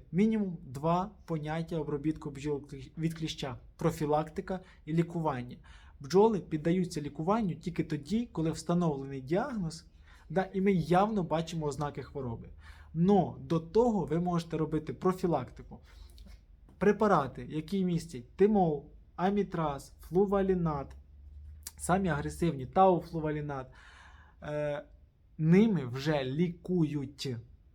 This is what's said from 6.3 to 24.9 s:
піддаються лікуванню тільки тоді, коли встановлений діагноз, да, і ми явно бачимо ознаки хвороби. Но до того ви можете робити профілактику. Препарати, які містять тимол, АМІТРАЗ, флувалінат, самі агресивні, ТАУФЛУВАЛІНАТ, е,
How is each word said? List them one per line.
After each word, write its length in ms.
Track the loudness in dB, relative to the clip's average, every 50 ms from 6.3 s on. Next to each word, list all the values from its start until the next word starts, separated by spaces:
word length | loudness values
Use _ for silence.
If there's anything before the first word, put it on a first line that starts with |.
| 4 2
піддаються 640 | -2 -4 -4 -2 0 2 2 2 2 0 -2 -6
лікуванню 540 | -8 -8 -8 -4 -2 0 0 2 0 -2 -4
тільки 280 | -6 -6 -6 -4 -4 -4
тоді, 460 | -2 -4 -6 -4 -2 -2 -2 -2 -4
коли 200 | -4 -2 -2 -2
встановлений 680 | -2 -4 -2 0 0 2 2 0 0 -2 -4 -8 -8 -8
діагноз, 640 | -6 -2 -2 -2 0 -2 -4 -4 -4 -6 -6 -10 -16 -20 _ -20 -20 -20 -20 -20 -12 -6
да, 200 | -2 -2 -2 -2 0
і 80 | 0
ми 100 | 2 4
явно 520 | 4 4 4 4 4 6 4 4 2 0 -2
бачимо 420 | 0 0 -2 -2 -2 -4 -4 -2
ознаки 380 | -2 -2 -2 -4 -6 -6 -8 -10
хвороби. 460 | -10 -8 -6 -6 -6 -6 -8 -10 -14 -18 -20 -20 -20 -20 -20 -16 -6 0
Но 440 | 4 6 6 6 6 4 2 -2 -8
до 200 | -4 -2 -2 -2
того 460 | 0 2 2 4 4 4 4 0 0
ви 140 | 0 0 0
можете 380 | 0 0 0 -2 -2 -2 -2 -2
робити 360 | -2 0 -2 -4 -4 -4 -6
профілактику. 840 | -2 0 0 0 0 0 0 0 0 -2 -4 -12 -16 -18 -18 -18 -20 -20 -20 -20 -20 -20 -20 -20 -20 -20 -20 -20 -20 -20 -20 -20 -20 -20 -18 -6 0
Препарати, 640 | 2 2 4 4 4 4 4 4 2 0 -4 -10 -10 -8
які 360 | -6 -6 -4 -2 0 0 0
містять 500 | 2 0 -2 -2 -4 -10 -12 -14 -6 2
тимол, 500 | 4 4 6 6 6 4 4 2 -2 -6 -10 -20 -20 -20 -16 -6
АМІТРАЗ, 800 | -2 0 0 2 2 0 -2 -2 -2 -2 -2 -2 -4 -10 -14 -20 -20
флувалінат, 920 | -8 0 2 4 4 4 4 2 2 2 2 2 2 0 -2 -2 -6 -8 -12 -18 -20 -20 -20 -20 -20 -20 -20 -18 -18 -18 -18 -18 -18 -18 -16 -6
самі 320 | -2 0 2 2 2 0
агресивні, 560 | 0 -2 -2 -4 -4 -2 0 0 0 -2 -6
ТАУФЛУВАЛІНАТ, 1000 | 0 4 6 6 6 6 4 0 -4 -6 -4 -4 -2 -4 -4 -4 -6 -8 -8 -10 -12 -16 -20 -20 -20 -20 -20 -20 -20 -20 -20 -20 -20 -20 -16 -10
е, 400 | -8 -6 -4 -4 -4 -4 -6 -8 -12